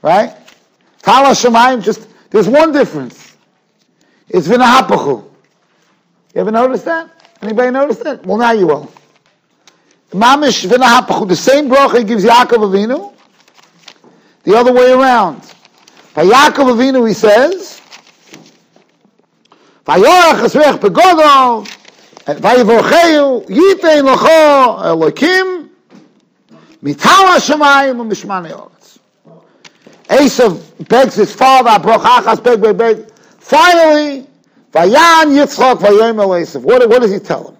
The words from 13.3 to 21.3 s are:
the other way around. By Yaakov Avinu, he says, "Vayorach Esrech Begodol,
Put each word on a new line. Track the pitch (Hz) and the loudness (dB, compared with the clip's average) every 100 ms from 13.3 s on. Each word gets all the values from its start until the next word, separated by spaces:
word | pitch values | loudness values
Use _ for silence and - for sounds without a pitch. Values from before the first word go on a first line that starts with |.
| _ _ _ _ _ - _ _ _ _ _ | _ _ _ _ _ -20 _ _ _ _ _
the | - 214 | -2 0
other | 247 | 2
way | 247 247 | 2 2
around. | 254 262 247 185 123 - _ _ _ _ _ _ | 2 2 0 -2 -6 -20 _ _ _ _ _ _
By | - | -2
Yaakov | 165 247 294 - 269 | 2 4 2 0 -2
Avinu, | 233 262 262 226 | 0 0 0 -2
he | |
says, | 202 208 208 277 370 - - _ - _ _ _ - 170 _ _ _ _ _ _ _ _ _ _ _ _ _ - | 0 2 2 0 -4 -14 -20 _ -20 _ _ _ -20 -20 _ _ _ _ _ _ _ _ _ _ _ _ _ -4
"Vayorach | 160 233 359 339 247 226 | 0 4 4 4 2 -2
Esrech | 254 294 - | 0 0 0
Begodol, | 202 175 359 339 302 | -2 2 2 2 2